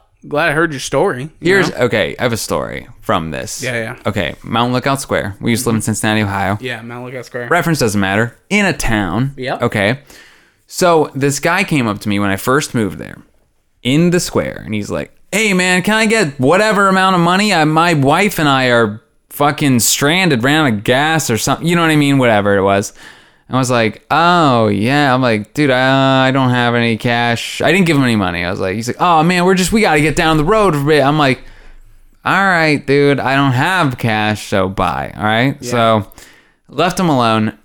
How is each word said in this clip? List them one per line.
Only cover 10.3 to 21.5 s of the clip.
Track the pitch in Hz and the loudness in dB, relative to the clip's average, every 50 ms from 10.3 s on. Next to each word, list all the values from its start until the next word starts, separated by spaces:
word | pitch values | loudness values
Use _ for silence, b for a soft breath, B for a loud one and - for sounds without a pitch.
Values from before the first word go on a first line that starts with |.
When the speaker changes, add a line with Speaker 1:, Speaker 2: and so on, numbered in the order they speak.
| B B B B B B B | B B B B B B B
Speaker 2:
So | B - - 185 175 170 160 143 143 - | B -4 0 2 4 4 4 2 0 -2
this | 139 135 143 139 - | -2 -2 -2 -2 -2
guy | - 170 170 190 202 | -2 -2 0 -2 -2
came | - 170 143 120 | 0 0 0 0
up | 110 104 104 | -2 -4 -4
to | - 107 | -4 -4
me | 101 101 | -2 -2
when | 104 98 | 0 -2
I | 95 | -2
first | 101 - 127 127 151 156 - - | -2 -2 0 0 0 0 -2 -2
moved | 123 107 95 80 - | -2 -2 -4 -4 -8
there | 58 50 50 - - _ _ _ _ _ _ _ _ _ _ _ - | -12 -14 -16 -18 -20 _ _ _ _ _ _ _ _ _ _ _ -4
in | 123 135 156 170 175 | 0 2 2 2 2
the | 170 180 | 2 0
square, | - - - 110 78 65 - 50 52 | -2 -2 -2 -4 -4 -4 -6 -10 -10
and | 76 110 | -8 -8
he's | 107 101 - | -6 -6 -6
like, | 101 78 71 - _ _ _ _ | -6 -8 -8 -10 _ _ _ _
"Hey, | - 202 220 208 190 | -4 -2 0 0 0
man, | 180 180 185 180 180 175 | 0 0 0 0 0 0
can | 208 214 | 0 0
I | 220 226 | 0 2
get | 214 226 226 196 147 139 - | 2 2 0 0 -2 -2 0
whatever | 127 135 170 190 214 220 214 202 196 196 | 2 2 4 4 2 2 2 2 2 2
amount | 190 190 190 190 190 | 2 2 2 2 2
of | 175 | 2
money? | 170 170 180 190 208 214 190 | 2 2 2 2 2 2 2
I, | 160 151 | 2 2
my | 151 156 160 170 175 170 | 2 2 2 2 2 2
wife | 147 135 139 147 175 208 208 - - | 2 2 2 2 2 2 0 0 0
and | 160 147 | 0 0
I | 135 131 131 123 | 2 2 2 2
are | 120 117 117 107 107 110 - _ _ _ _ _ | 4 2 2 2 -2 -6 -14 _ _ _ _ _
fucking | - - 143 147 147 - 151 139 - 117 | -4 -2 0 0 0 0 0 2 2 2
stranded, | - - - - 190 180 175 185 190 170 143 120 113 | 2 0 0 0 0 0 2 2 2 2 0 2 2
ran | 135 147 160 156 | 2 2 2 2
out | 135 110 | 0 0
of | 101 101 | -2 0
gas | - 123 131 147 156 160 156 - - | 0 0 2 2 0 0 -2 -2 -2
or | 117 | -2
something." | 107 - 143 | -2 -2 -2